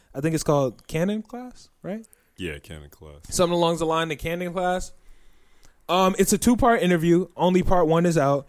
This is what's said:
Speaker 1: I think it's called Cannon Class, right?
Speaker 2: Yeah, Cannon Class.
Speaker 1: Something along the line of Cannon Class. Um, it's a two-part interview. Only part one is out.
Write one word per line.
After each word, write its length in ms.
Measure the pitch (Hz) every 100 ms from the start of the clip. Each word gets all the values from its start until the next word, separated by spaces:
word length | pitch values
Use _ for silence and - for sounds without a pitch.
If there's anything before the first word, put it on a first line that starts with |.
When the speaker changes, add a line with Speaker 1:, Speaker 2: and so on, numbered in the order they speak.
| _
Speaker 1:
I 60 | 135
think 140 | 156
it's 100 | 156
called 420 | - 147 131 - -
Cannon 360 | 160 190 214
Class, 480 | - 240 247 - - _
right? 240 | 165 214 220 _ _ -
Speaker 2:
Yeah, 220 | 87 73
Cannon 320 | - 80 73
Class. 300 | - 78 73 -
Speaker 1:
Something 240 | - 175
along 240 | 175 170 170
the 80 | 160
line 260 | 160 165
of 60 | 143
Cannon 340 | 165 175 180
Class. 400 | 180 180 185 - - - - - - _ - - _ -
Um, 260 | 180 190 190
it's 160 | 190
a 40 | 208
two-part 440 | 233 240 262 233
interview. 460 | 180 175 170 170 175
Only 280 | - 175 185
part 240 | - 180 156
one 180 | 165
is 140 | 175 160
out. 280 | 139 139